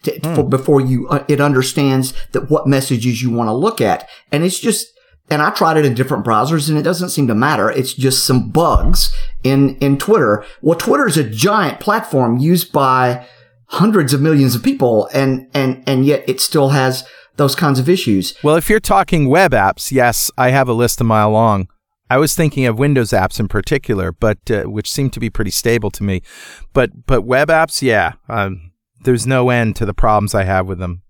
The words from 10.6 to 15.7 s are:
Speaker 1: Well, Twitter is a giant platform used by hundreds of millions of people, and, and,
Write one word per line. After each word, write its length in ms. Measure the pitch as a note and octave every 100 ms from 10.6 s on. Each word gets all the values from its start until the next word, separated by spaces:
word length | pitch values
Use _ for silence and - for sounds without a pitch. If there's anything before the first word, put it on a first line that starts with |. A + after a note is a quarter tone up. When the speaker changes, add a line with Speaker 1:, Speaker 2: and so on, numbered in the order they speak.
Speaker 1:
Well, 160 | D3 E3+
Twitter 280 | - C#4 B3
is 120 | D#3
a 100 | A#2+
giant 500 | G#2+ E3+ G#3+ D#3+ -
platform 600 | - G#3+ - C#3 A#2+ B2
used 340 | D3+ F3 -
by 540 | D3 C3+ B2+ B2+ B2 - _ _ _ _
hundreds 480 | - G#3 G#3+ C3+
of 80 | C#3
millions 320 | D3+ D3+ C3
of 80 | A#2
people, 480 | C3 C#3 C3 A2 -
and, 340 | C#3 C3+ C3 -
and, 320 | C#3+ C3